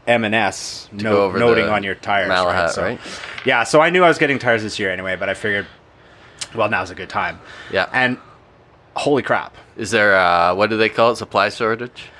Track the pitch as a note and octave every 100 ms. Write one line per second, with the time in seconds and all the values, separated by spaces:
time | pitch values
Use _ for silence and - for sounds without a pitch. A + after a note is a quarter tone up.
0 | - A#2+ G#2+ A2+ G2 - - - - G2+
1 | G#2+ G#2 G2 F#2 A#2 A2+ G#2 G#2 G2 F2+
2 | G#2 G2+ F#2+ F#2 F2+ F2+ E2 - F#2 B2
3 | - - - - B2+ B2 A2+ D3+ E3 F3+
4 | E3+ D3+ D3 C3 B2 A2+ G#2+ G#2 G2 F#2
5 | F#2+ F2+ F#2+ F#2+ G#2+ G2+ F#2+ - _ _
6 | - - - - - A2 G#2+ G2 F#2 F#2+
7 | F2+ G#2 F2 E2+ - - - F#2+ - B2+
8 | B2+ B2 - - _ _ _ _ _ -
9 | C#3+ C#3 G#2+ G#2+ - - - - G#2+ A2
10 | G#2 F#2+ F2 F2 F2 F#2 G#2+ A2 A2 -
11 | A#2 A2+ G#2 G#2 G#2 - A2 A2+ B2 -
12 | -